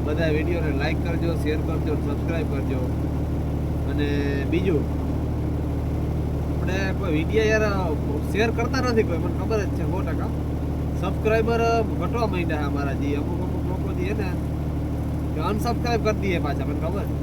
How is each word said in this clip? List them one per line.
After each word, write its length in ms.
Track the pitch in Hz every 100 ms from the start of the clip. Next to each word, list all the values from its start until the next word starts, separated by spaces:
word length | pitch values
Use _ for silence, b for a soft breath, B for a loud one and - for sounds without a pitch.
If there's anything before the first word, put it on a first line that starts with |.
બધા 280 | - - 165 151
વીડિયોને 360 | 160 170 156
લાઈક 280 | 147 156 156
કરજો, 280 | 156 160 165 160
શેર 160 | 147 156
કરજો, 340 | 151 156 156 147
સબસ્ક્રાઇબ 520 | 147 143 - 165 147
કરજો. 260 | 143 - - 185 - - - - - - - - - -
અને 180 | 143 143 143 143 139 135
બીજું, 340 | 170 185 156 - - - - - - - - - - - - - - - -
આપણે 340 | - - 170 190 190 190
કોઈ 140 | 190
વીડિયો 340 | 156 165 208 220
યાર 180 | 220 214 196 - 220 - - -
શેર 180 | 190 226
કરતા 300 | 220 233 262
નથી 220 | 254 220
કોઈ, 140 | 208 170
મને 180 | 151 -
ખબર 200 | 202 220
જ 100 | 180
છે 140 | - 156
સો 80 | 175
ટકા. 300 | 170 147 147 - - - - - - -
સબસ્ક્રાઇબર 600 | 180 196 214 220 220 233 233 226 214 -
ઘટવા 280 | 165 151 220
માંડ્યા 340 | 185 160 156
છે 60 | 143
અમારા, 260 | 143 143
જે 140 | 147 143 143
અમુક 240 | 143 -
અમુક 240 | - - -
લોકો 200 | - -
જે 120 | - 185
છે 80 |
ને, 160 | 208 196 - - - - - - - - - - 151
કે 40 |
અનસબસ્ક્રાઇબ 600 | 160 214 240 233 233 233
કરી 180 | 214 208
દઈએ 180 | 196 175
પાછા, 260 | 147 151 -
મને 140 | 147
ખબર 240 | 160 165 147
છે. 100 | -